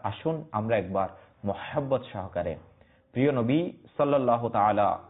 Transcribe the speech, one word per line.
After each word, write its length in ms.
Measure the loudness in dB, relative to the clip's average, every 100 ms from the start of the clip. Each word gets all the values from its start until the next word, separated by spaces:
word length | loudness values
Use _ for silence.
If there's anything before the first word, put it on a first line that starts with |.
আসুন 420 | -8 -4 -4 -4 -4
আমরা 260 | -4 0 0
একবার 320 | 0 -2 -4 -8 -20 _ -6
মহব্বত 580 | -6 -4 -4 -2 -2 -2
সহকারে 440 | -10 -8 -6 -6 -8 -14 _ _ _ _
প্রিয় 200 | 0 2
নবী 400 | 2 2 2 0 -8 -10 -2
সাল্লাল্লাহু 520 | 2 4 4 2 2
তাআলা 500 | 2 4 4 2 0